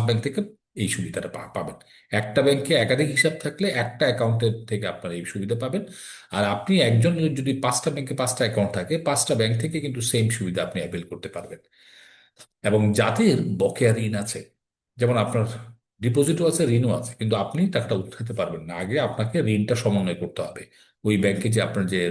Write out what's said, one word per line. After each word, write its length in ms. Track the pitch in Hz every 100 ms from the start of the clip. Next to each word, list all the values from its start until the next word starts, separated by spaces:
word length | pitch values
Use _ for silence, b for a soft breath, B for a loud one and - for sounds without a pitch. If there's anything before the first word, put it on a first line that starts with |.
| 113
ব্যাংক 160 | 113
থেকে 180 | 135 208 202 - _ -
এই 120 | 98
সুবিধাটা 400 | - - - -
পা-, 240 | - -
পাবেন। 220 | 101 85 - - b b
একটা 300 | 107 107 143
ব্যাংকে 320 | 135 139 -
একাধিক 360 | 147 113 131 151
হিসাব 240 | 139 160 -
থাকলে 280 | 147 - 190
একটা 380 | 123 117 - 135
অ্যাকাউন্টের 600 | 117 113 113 117 110 -
থেকে 200 | 101 92
আপনারা 260 | - 90 87
এই 100 | 87
সুবিধা 300 | 101 98 117
পাবেন। 300 | 127 190 208 B B B B
আর 120 | 98
আপনি 380 | 101 101 - 190
একজন 320 | 117 117 165 165 156 135
যদি 180 | 131 135
পাঁচটা 320 | 123 127 160
ব্যাংকে 220 | 143 131
পাঁচটা 320 | 135 120 - 113
অ্যাকাউন্ট 260 | 104 98
থাকে, 240 | 92 90 160
পাঁচটা 380 | 147 143 - 117
ব্যাংক 260 | 113 117
থেকে 160 | 160 160
কিন্তু 200 | 143 123
সেম 280 | 117 120 110
সুবিধা 340 | - 92 87
আপনি 180 | 80 90
অ্যাভেল 220 | 78 85
করতে 260 | - 82 -
পারবেন। 300 | 85 - 82 _ B B B B B B B B _
এবং 300 | 110 107 107
যাদের 440 | 104 110 - 220 127 - 92
বকেয়া 380 | 98 - 117 113
ঋণ 180 | 110 104
আছে, 240 | 104 - - _ _ _ _ -
যেমন 200 | 120 120
আপনার 280 | 104 117 107 - - - _ -
ডিপোজিটও 460 | 117 120 143 165 170
আছে, 160 | - 139
ঋণও 260 | 117 123 82
আছে, 120 | - -
কিন্তু 160 | 110 107
আপনি 260 | 98 156 190
টাকাটা 240 | 123 110 101
উঠাতে 380 | 92 - 117
পারবেন 280 | - 85 82
না, 120 | 78 87
আগে 240 | 92 143
আপনাকে 400 | - - 117 170
ঋণটা 360 | 113 107 107 117
সমন্বয় 400 | 110 101 92 85
করতে 260 | 87 -
হবে। 220 | 80 - - b b b
ওই 140 | 107 101
ব্যাংকে 320 | 101 95 113
যে 120 | 110
আপনার 260 | 92 101 92
যে 120 | 92 87